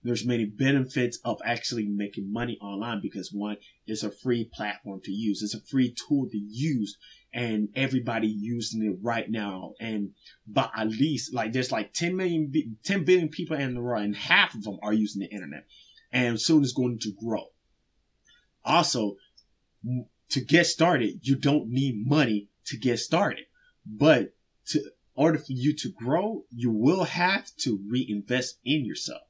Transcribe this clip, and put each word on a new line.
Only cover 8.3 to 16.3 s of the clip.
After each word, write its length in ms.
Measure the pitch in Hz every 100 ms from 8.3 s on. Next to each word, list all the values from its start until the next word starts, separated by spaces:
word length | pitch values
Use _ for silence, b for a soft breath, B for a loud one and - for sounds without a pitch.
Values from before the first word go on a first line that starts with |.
| 107 107 120 107 110
it 160 | 107 92
right 300 | 107 117 110
now. 440 | 110 104 92 90 -
And 320 | 113 110 101 - b b
by 240 | - 110 120 113
at 120 | 110
least, 440 | 110 151 135 -
like, 200 | 123 113
there's, 180 | 123 127
like, 220 | 120 107
ten 240 | - 170 185
million, 320 | 185 170 151
be-, 240 | 135 120 110
ten 220 | - 196
billion 240 | 151 185 165
people 280 | - 170 156
in 180 | 139
the 60 | 120
world, 220 | 120 117
and 140 | 104 104
half 400 | - 180 190 120
of 80 |
them 160 | 104 95
are 100 | 104
using 280 | 107 107 98
the 100 | 95
internet. 360 | 104 82 71 - b b b b
And 300 | 123 123